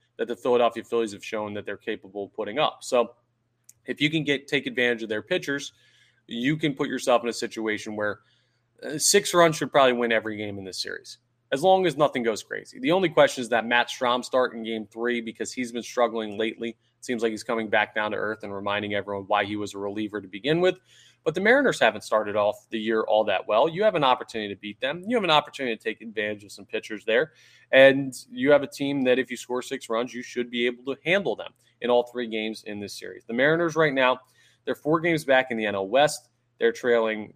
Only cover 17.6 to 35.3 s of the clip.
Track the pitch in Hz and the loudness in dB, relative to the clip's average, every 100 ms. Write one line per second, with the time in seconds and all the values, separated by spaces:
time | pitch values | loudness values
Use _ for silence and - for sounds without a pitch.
17.6 | 110 110 104 110 107 107 104 107 104 101 | 0 2 2 -2 -4 -4 -4 -6 -8 -8
18.6 | 101 101 104 104 98 101 98 104 101 104 | -4 -4 -2 -4 -4 -8 0 0 0 -4
19.6 | 101 101 101 104 104 104 95 98 123 165 | -8 -6 -6 -6 -6 -8 -10 -6 -2 2
20.6 | 185 180 _ _ _ _ 165 165 202 269 | 2 0 _ _ _ _ -6 0 4 4
21.6 | 254 151 117 104 - 110 104 104 104 - | 2 4 2 2 0 0 2 2 0 0
22.6 | _ 113 110 110 - 107 104 92 - 107 | _ -4 0 0 2 2 2 0 2 2
23.6 | 160 165 214 175 135 123 113 113 104 98 | 2 2 2 4 4 2 0 -8 -6 -8
24.6 | 104 101 131 175 190 247 180 151 147 - | -12 -6 -6 -6 -4 -2 4 4 2 -4
25.6 | 127 110 117 107 113 107 104 104 101 - | -6 -4 -6 -8 -8 -6 -4 -6 -12 -20
26.6 | 95 110 - 104 110 113 156 _ _ _ | -10 -8 -8 -8 0 2 0 _ _ _
27.6 | _ 135 135 135 135 127 - 123 131 143 | _ 8 8 8 0 -10 -14 -2 4 4
28.6 | 135 - 143 143 127 123 127 120 - 123 | 2 -4 -4 0 2 2 0 -8 -8 -8
29.6 | - 131 - 113 123 117 123 127 120 120 | -6 -10 -4 -4 -4 -8 -8 -8 -6 -2
30.6 | 123 123 127 127 156 196 160 101 87 - | -2 -4 -8 -8 -2 -2 -2 -6 -10 -18
31.6 | _ _ 120 123 120 120 117 110 110 107 | _ _ 2 2 2 -6 -6 -4 -6 -8
32.6 | - 104 101 - 95 92 - 117 139 165 | -12 -10 -10 -12 -14 -16 -6 0 2 2
33.6 | 170 156 156 135 127 127 - _ _ _ | 0 2 2 4 4 2 -6 _ _ _
34.6 | - 123 147 165 170 160 143 | -8 -4 0 0 2 0 4